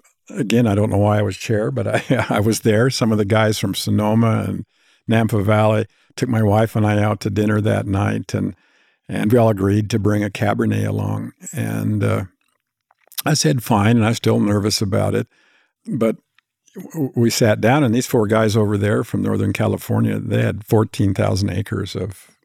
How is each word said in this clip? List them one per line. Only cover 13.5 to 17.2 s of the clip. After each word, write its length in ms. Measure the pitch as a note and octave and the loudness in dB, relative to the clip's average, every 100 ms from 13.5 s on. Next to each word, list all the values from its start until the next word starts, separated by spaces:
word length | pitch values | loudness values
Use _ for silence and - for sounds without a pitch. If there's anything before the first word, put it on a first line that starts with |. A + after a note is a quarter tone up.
| C3+ | 0
"Fine," 320 | - G#2+ G#2 A#2+ | 0 2 4 4
and 100 | A2 | 2
I 40 | |
was 80 | A2+ | 0
still 240 | A2+ A2+ | 0 0
nervous 400 | G#2 G#2 G#2 - | 2 0 0 -2
about 340 | G2 G#2 G2+ G#2 | -2 -2 0 -2
it. 120 | G#2 _ _ _ _ _ - | -4 _ _ _ _ _ -8
But 300 | C#3+ A2+ - _ _ _ _ _ G3+ | -2 -2 -2 _ _ _ _ _ -20
w-, 360 | - E3 C3 | -14 -6 -4
we 140 | B2 | 0